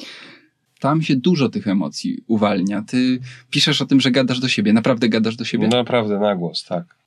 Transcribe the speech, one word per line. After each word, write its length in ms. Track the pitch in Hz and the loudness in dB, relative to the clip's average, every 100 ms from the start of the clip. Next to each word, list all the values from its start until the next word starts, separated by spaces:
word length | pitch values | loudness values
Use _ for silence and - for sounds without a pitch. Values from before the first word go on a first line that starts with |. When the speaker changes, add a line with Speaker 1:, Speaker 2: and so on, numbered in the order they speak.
| - - - - _ _ _ - | -20 -20 -20 -20 _ _ _ -4
Speaker 1:
Tam 220 | 139 160 | 0 0
się 140 | 156 135 | 0 2
dużo 320 | 170 165 120 | 2 2 0
tych 200 | 104 107 | -2 -2
emocji 500 | 98 73 - - - - | -2 -2 -6 -8 -8 -2
uwalnia. 560 | 107 104 98 98 101 | 0 2 0 -2 -4
Ty 360 | 110 127 127 127 127 - - | -4 0 0 -2 -6 -18 -6
piszesz 320 | 147 156 143 | 0 2 2
o 40 | 156 | 2
tym, 140 | 135 | 2
że 100 | 131 | 4
gadasz 300 | 135 123 123 | 2 2 0
do 80 | 127 | -2
siebie. 240 | - 104 | 0 2
Naprawdę 360 | 113 135 110 117 | 2 2 2 2
gadasz 280 | 113 110 113 | 2 0 -4
do 80 | |
siebie? 240 | 113 113 110 | -4 -2 2
Speaker 2:
Naprawdę 500 | 123 117 123 107 101 | 2 2 0 0 0
na 160 | 104 | 0
głos, 300 | 92 85 - | 0 -4 -8
tak. 320 | - 87 - _ | -6 -8 -8 _